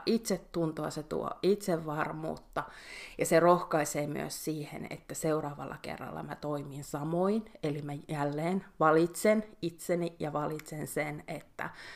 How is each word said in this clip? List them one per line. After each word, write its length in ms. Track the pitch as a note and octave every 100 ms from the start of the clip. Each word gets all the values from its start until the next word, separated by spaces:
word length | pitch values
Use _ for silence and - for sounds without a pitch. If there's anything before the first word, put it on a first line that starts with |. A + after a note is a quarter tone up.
| -
itsetuntoa, 840 | A3+ - F#3 - E3+ D#3+ D#3 D3+
se 140 | D3+
tuo 260 | D3 - - -
itsevarmuutta 1200 | F3+ G3+ G3 D#3+ D#3 D3+ D3+ D#3 D#3+ D#3 - - - - - - - -
ja 80 | -
se 140 | E3
rohkaisee 680 | E3+ F3 - D#3+ D3+ D3+ D3
myös 380 | C#3+ D3+ - -
siihen, 420 | D#3 D3 D#3 -
että 260 | D3+ - -
seuraavalla 640 | D#3+ D3+ D3 C#3+ C#3 C#3+
kerralla 420 | - - B2+ D#3
mä 120 | C#3+ -
toimin 480 | D3 D3 C#3 C#3
samoin, 640 | C#3+ D3 D3+ E3+ F#3+ A3 A3 -
eli 180 | D#3 D3
mä 120 | D3 C#3+ -
jälleen 580 | D3+ C#3+ D3 E3 F#3+ - -
valitsen 640 | D#3 D#3+ E3+ - G#3+ G#3+ - -
itseni 540 | E3+ E3 - F3 E3+ E3+
ja 140 | D#3
valitsen 540 | D3 D3+ D#3 - D#3 D3
sen, 360 | - D3+ D3 -
että 420 | D3+ - - - - -